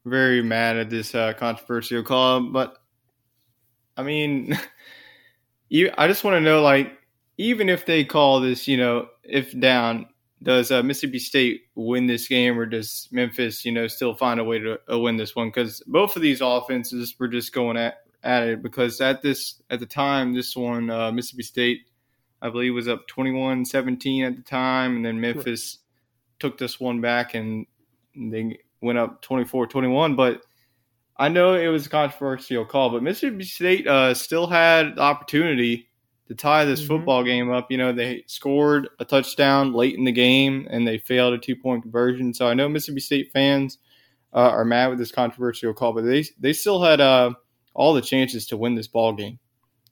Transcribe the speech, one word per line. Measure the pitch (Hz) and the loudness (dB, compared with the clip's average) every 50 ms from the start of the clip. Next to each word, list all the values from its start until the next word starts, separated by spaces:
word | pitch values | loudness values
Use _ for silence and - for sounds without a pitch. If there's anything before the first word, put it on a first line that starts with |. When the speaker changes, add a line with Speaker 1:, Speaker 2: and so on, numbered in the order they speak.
| _ | _
Speaker 1:
very | 120 127 131 131 127 127 123 117 | -4 0 0 2 2 2 2 0
mad | 113 113 113 117 117 113 | 0 0 0 0 0 0
at | 113 113 107 | -2 -4 -4
this, | 117 113 107 - - | -6 -6 -6 -4 -2
uh, | 120 113 110 110 | -2 -2 -2 -2
controversial | - 123 117 113 - - - 120 117 113 - 123 117 110 | -4 -4 -4 -4 -6 -8 -6 -6 -6 -4 -4 -6 -6 -2
call. | - 131 127 127 127 127 127 123 117 | 0 0 2 2 2 2 0 -2 -2
But, | 131 131 123 - - _ _ _ _ _ _ _ _ _ _ _ _ _ _ _ _ _ _ _ _ _ _ _ _ | -2 -4 -4 -4 -8 _ _ _ _ _ _ _ _ _ _ _ _ _ _ _ _ _ _ _ _ _ _ _ _
I | 127 135 | -10 -6
mean, | 143 151 151 151 147 143 135 - - 147 - - - - _ - - - - - - - | -4 -2 -2 -2 0 -2 -2 -2 -4 -4 -4 -6 -10 -16 _ -20 -20 -20 -20 -20 -20 -20
<laughs> | _ _ _ _ _ _ _ _ _ _ _ | _ _ _ _ _ _ _ _ _ _ _
you, | - 160 180 - - | 2 2 2 2 2
I | - 156 | 2 2
just | 175 202 - - | 2 2 0 0
wanna | 202 190 165 | 2 2 4
know, | 156 156 156 156 | 4 4 4 6
like, | 147 143 139 135 135 - - - _ _ _ _ _ _ _ | 6 6 6 4 2 -2 -6 -16 _ _ _ _ _ _ _
even | - 202 233 247 214 202 185 | -6 -2 -2 0 0 2 0
if | 180 175 - | 0 0 0
they | - 165 156 139 | 0 2 2 0
call | - - 151 143 139 135 131 | 2 2 4 4 6 4 4
this, | 127 127 123 - - | 2 0 -2 -4 -2
you | 139 135 | -2 0
know, | 123 123 120 120 120 - - - _ _ | 2 2 0 0 -2 -4 -8 -14 _ _
if | - - 139 131 - - | -4 -4 -4 -4 -4 -4
down, | 127 131 131 127 123 117 117 117 113 - - _ _ _ _ _ _ 135 | 0 2 2 4 4 2 0 -2 -4 -8 -14 _ _ _ _ _ _ 0
does, | 127 127 127 120 - | 2 2 2 4 2
uh, | 131 123 120 | 2 0 2
Mississippi | 135 139 - - 135 131 123 | 0 -2 -4 -4 -6 -6 -6
State | - - - 135 127 120 107 - - _ _ | -6 -2 0 2 2 2 0 -4 -8 _ _
win | 113 113 117 123 127 127 | -8 -4 -2 0 0 2
this | 123 120 113 - | 0 0 -2 -2
game, | - 135 123 123 123 120 117 | -2 0 2 2 2 0 0
or | 117 | -2
does | 110 117 113 107 - - - - - | -4 -4 -6 -6 -8 -10 -14 -14 -6
Memphis, | 123 123 123 117 - - 123 113 110 - - | -4 -2 -2 -2 -2 -4 -4 -4 -4 -6 -6
you | 120 | -4
know, | 117 117 117 | -4 -2 -4
still | 110 - - 131 120 107 | -4 -6 -4 -4 -4 -2
find | - 131 120 120 117 | -2 -2 -2 0 -2
a | 113 | -2
way | 113 117 110 | -2 -4 -4
to, | 110 110 110 - - - | -4 -6 -8 -8 -6 -4
uh, | 120 117 | -2 -2
win | 117 117 117 | 0 0 -2
this | 110 107 - - | -2 -4 -6 -6
one? | 120 117 110 | -6 -6 -4
'Cause | - 123 120 107 104 - - | -2 -4 -4 -4 -6 -12 -10
both | - 135 175 208 196 - | -2 0 0 0 0 -2
of | 175 | 0
these | 160 147 135 127 | 0 0 0 0
offenses | 135 123 123 123 - - 131 123 117 - 127 120 120 113 - - | 0 0 0 0 -2 -4 -6 -6 -6 -6 -8 -8 -10 -10 -8 -8
were | 127 | -6
just | 117 120 120 117 - - | -4 -4 -6 -6 -6 -4
going | 131 120 117 117 | -4 -2 -2 -2
at, | 117 117 117 - - _ _ _ _ - | -2 -4 -4 -6 -10 _ _ _ _ -4
at | 127 127 120 117 | -2 0 0 0
it, | 117 113 107 | 0 -2 -4
because | - 117 - 135 123 120 117 - | -6 -8 -4 -2 -2 -2 -2 -2
at | 131 131 135 131 | 0 0 0 0
this, | - 143 131 - - - - _ _ _ | -2 -2 -2 -2 -6 -12 -14 _ _ _
at | 127 120 | -10 -8
the | 120 | -8
time, | - - 147 139 139 139 135 127 123 123 | -8 -4 -2 -2 0 0 0 0 -2 -2
this | 127 120 - - | -4 -4 -6 -6
one, | 131 123 120 120 117 117 117 | -6 -6 -4 -4 -4 -4 -4
uh, | 113 113 113 110 | -4 -4 -4 -4
Mississippi | 113 123 120 - 127 123 113 | -4 -6 -6 -8 -12 -14 -14
State, | - - 127 123 123 120 - - _ _ _ _ _ _ _ _ _ _ _ - | -8 -4 -2 0 0 0 -2 -8 _ _ _ _ _ _ _ _ _ _ _ -10
I | 120 | -8
believe, | 110 120 127 127 120 | -6 -4 -2 -2 -2
was | 123 117 | -2 -4
up | 120 113 - - | -4 -6 -6 -8
twenty-one | - - 131 131 131 131 131 131 131 131 127 123 | -12 -8 -6 -4 -4 -2 -2 -2 -2 -2 -2 -4
seventeen | - - 135 127 127 127 127 - 139 135 131 131 | -2 -2 -4 -2 -2 -6 -4 -4 -4 -2 -2 -2
at | 127 127 | -4 -6
the | 127 | -8
time, | - - 135 127 127 131 127 131 127 127 123 | -10 -8 -4 -2 -2 0 0 0 0 0 -2
and | 117 117 | -2 -4
then | 117 113 113 | -4 -4 -4
Speaker 2:
Correct. | 117 120 120 | -4 -4 -4
Speaker 1:
Memphis | 147 - 123 117 113 - - - - _ _ _ _ _ _ _ _ _ _ _ _ | -4 -6 -6 -6 -6 -8 -12 -14 -16 _ _ _ _ _ _ _ _ _ _ _ _
took | - 135 - | -8 -8 -6
this | - 131 117 - - | -6 -8 -10 -8 -6
one | 127 123 120 117 | -6 -4 -4 -2
back | 120 120 120 120 120 - - | -2 0 0 -2 -2 -4 -6
and | 113 110 110 110 110 - - _ _ _ _ _ _ _ _ _ | -8 -6 -6 -6 -8 -10 -12 _ _ _ _ _ _ _ _ _
they | 139 120 110 110 113 113 113 - - _ _ _ _ | -12 -10 -8 -6 -6 -6 -6 -8 -10 _ _ _ _
went | - 120 120 | -4 -2 0
up | 120 117 - - - | 0 -2 -2 -4 -12
twenty-four | - - 135 127 120 - - 127 117 | -8 -4 -2 -2 -2 -2 -2 -2 -4
twenty-one. | - - 135 131 123 127 143 165 156 135 | -2 -2 -2 0 0 2 2 2 2 2
But | 131 127 123 117 - - _ _ _ _ _ _ _ _ _ _ _ _ _ _ | 2 2 2 2 -2 -8 _ _ _ _ _ _ _ _ _ _ _ _ _ _
I | - 139 151 | -2 0 2
know | 170 175 175 185 185 | 4 6 6 6 6
it | 175 170 | 4 2
was | 165 160 151 143 | 2 0 0 -2
a | - | -2
controversial | - 151 147 139 - - 139 135 131 127 - - 127 117 110 | 0 0 0 0 -2 -4 -6 -6 -6 -6 -6 -4 -4 -4 -4
call, | - - 139 131 120 | 0 0 2 2 2
but | 117 117 123 | 2 0 -2
Mississippi | 160 214 - 320 277 220 190 185 | -4 -2 -2 -4 -4 -4 -6 -10
State, | 180 - - 170 180 190 196 - | -12 -8 -2 2 2 2 2 2
uh, | - 139 135 131 127 127 | 2 4 4 4 4 2
still | - - - 156 165 175 | 0 -2 -2 -2 -2 0
had | 170 175 165 165 165 165 165 156 147 - | 2 4 4 6 6 6 6 4 2 0
the | - | 2
opportunity | 139 143 143 - - - 147 151 170 165 143 123 120 117 117 117 - _ _ _ _ _ _ _ _ - | 2 2 2 0 -4 -2 0 0 2 2 2 2 2 0 0 -2 -6 _ _ _ _ _ _ _ _ -16
to | 117 | -14
tie | - - 147 151 156 151 | -4 0 2 4 4 4
this | 143 131 117 | 2 0 -2
Speaker 2:
Mm-hmm. | 147 | -2
Speaker 1:
football | 143 156 160 170 139 131 123 123 | -2 -2 -2 0 2 2 2 2
game | 123 123 123 123 123 | 0 0 0 0 0
up. | 123 123 123 - | -2 -2 -2 -4
You | 131 | -2
know, | 127 127 127 120 | -2 0 0 0
they | 120 117 127 120 - - | -2 -4 -4 -6 -10 -12
scored | - - - - 139 139 147 147 147 147 143 135 - - - | -14 -16 -8 -4 0 2 2 4 4 4 2 2 -2 -8 -12
a | 120 | -4
touchdown | - 143 139 131 - - - 143 135 139 139 139 135 117 | 0 2 2 2 0 0 4 4 6 6 4 4 2 2
late | 117 123 135 - | 2 2 2 2
in | 110 131 | 0 0
the | 127 | 0
game, | 117 123 123 127 131 135 135 135 135 135 - - | 2 4 4 6 6 4 4 2 0 -2 -6 -6
and | 123 117 120 | -4 -2 0
they | 113 110 | 0 -2
failed | 107 - - 127 123 123 123 123 | -4 -4 -2 0 2 2 2 0
a | |
two-point | 117 - - 123 - - 127 123 117 117 | -2 -4 -6 -8 -6 -4 -4 -4 -4 -6
conversion. | 113 113 120 123 127 123 127 127 123 117 | -4 -2 0 0 0 0 0 -4 -4 -2
So | - 127 | 0 0
I | 120 120 | 2 2
know | 131 143 | 2 0
Mississippi | 147 151 151 - 151 143 139 | 0 -2 -4 -6 -6 -8 -8
State | - - 147 139 135 - | -4 -2 -2 -2 -2 -2
fans, | - 135 135 139 139 139 139 135 - - _ _ _ _ _ _ _ _ _ _ - | 0 2 2 4 4 2 0 -2 -6 -12 _ _ _ _ _ _ _ _ _ _ 2
uh, | - 123 120 | 4 6 6
are | 113 113 113 | 6 4 2
mad | 117 117 120 127 | 2 2 2 2
with | 131 127 | 2 0
this | 123 117 - | -2 -6 -4
controversial | - 127 123 120 - 123 123 120 113 - 120 113 107 | -2 -2 -2 -2 -2 -2 -4 -4 -4 -2 -4 -6 -2
call, | - 123 117 110 | 0 -2 -2 0
but | 113 113 | 0 0
they, | 120 131 147 151 - - _ | 0 0 0 0 -4 -8 _
they | 131 139 156 | -2 -2 -2
still | - - 208 196 180 | 0 0 0 2 4
had, | 180 165 156 139 | 6 6 6 6
uh, | 139 135 131 127 123 120 123 - _ _ _ _ _ _ _ | 6 6 6 6 6 4 0 -4 _ _ _ _ _ _ _
all | - 139 156 156 | 2 4 4 4
the | 131 | 4
chances | - - 135 131 131 131 123 110 - | 0 0 0 0 0 0 -2 -6 -8
to | - 120 | -8 -6
win | 104 117 120 120 | -4 -2 -2 -2
this | 110 110 | -4 -6
ball | - - 117 113 113 104 | -4 -2 0 0 0 0
game. | 104 101 101 120 - _ _ _ _ _ _ _ _ _ _ | -4 -8 -10 -12 -16 _ _ _ _ _ _ _ _ _ _